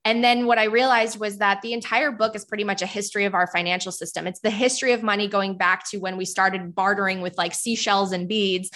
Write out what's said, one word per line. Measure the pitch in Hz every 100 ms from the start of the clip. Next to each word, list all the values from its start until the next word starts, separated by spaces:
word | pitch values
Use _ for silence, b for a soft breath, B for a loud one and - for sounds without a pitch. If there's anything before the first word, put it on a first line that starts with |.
And | - 233
then | 240 240 240
what | 226
I | 214
realized | 220 262 240 226 214
was | 214 202
that | 202 196
the | 226
entire | 233 226 226 294
book | 220 220 214
is |
pretty | - 208 208
much | 196
a | 180
history | 202 202 208
of | 202
our | 190 180
financial | 175 175 180 185
system. | 180 180 - 170
It's | 180
the | 214
history | 208 254 - 262
of | 240
money | 220 202 208
going | 202 196 185
back | 180 190 -
to | 208
when | 185 185
we | 185
started | - 190 190 175 175
bartering | 190 202 196 185
with, | 180 180
like, | 175
seashells | - - 226 - 196 196
and | 180 180
beads, | 214 196 185 190